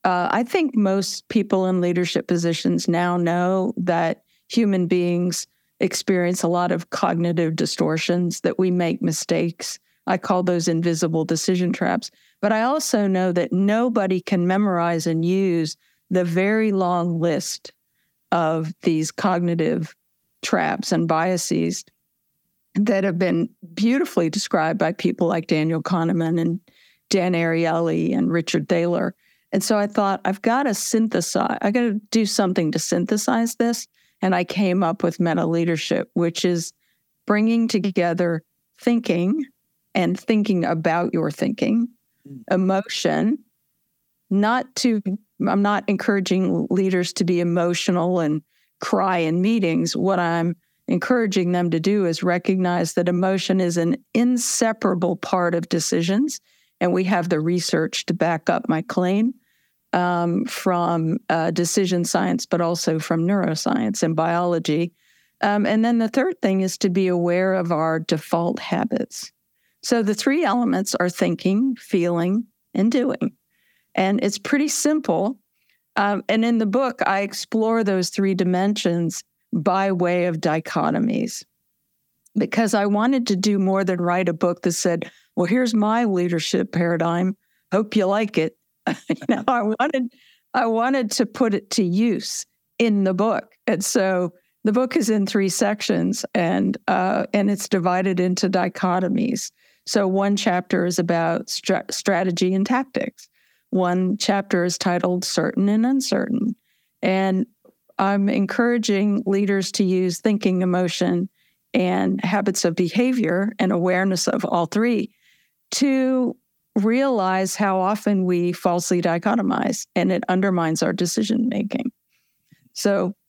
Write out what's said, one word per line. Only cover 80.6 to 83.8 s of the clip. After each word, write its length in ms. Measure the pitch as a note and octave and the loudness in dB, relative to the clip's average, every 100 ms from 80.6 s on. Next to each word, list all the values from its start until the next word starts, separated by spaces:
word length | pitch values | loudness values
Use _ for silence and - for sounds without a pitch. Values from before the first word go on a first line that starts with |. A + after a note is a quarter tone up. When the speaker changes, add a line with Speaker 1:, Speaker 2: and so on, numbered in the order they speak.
| - D#3+ D3+ C#3+ - - - - - _ _ _ _ _ _ _ _ G#3 | -2 -2 0 0 0 -2 -4 -8 -16 _ _ _ _ _ _ _ _ -4
Speaker 1:
because 360 | A3+ - A3 | -2 0 0
I 120 | G#3+ G3+ | 0 2
wanted 400 | G#3 A#3 C4+ A#3+ | 2 2 0 0
to 80 | F#3 | 0
do 220 | G#3 G3+ | 0 2
more 240 | F#3+ F#3+ | 2 2